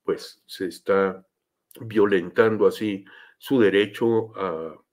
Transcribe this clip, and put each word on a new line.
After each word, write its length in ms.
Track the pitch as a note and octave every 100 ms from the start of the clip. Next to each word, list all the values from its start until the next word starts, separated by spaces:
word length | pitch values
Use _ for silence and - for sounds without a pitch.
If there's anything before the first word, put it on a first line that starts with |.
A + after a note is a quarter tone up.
pues, 400 | - E2 - - _
se 200 | - F#2
está 600 | - - G2 F#2+ F#2 _ _ _ _ _ -
violentando 840 | A2+ G#2+ G2+ F#2+ F2 - A2 G#2+ F#2+
así 380 | - G#2+ G2 - - - _
su 220 | - C3+
derecho 760 | G2+ G2 G#2 - A#2 A2 A2 G#2
a, 400 | F#2+ D#2+ D#2+ D#2 _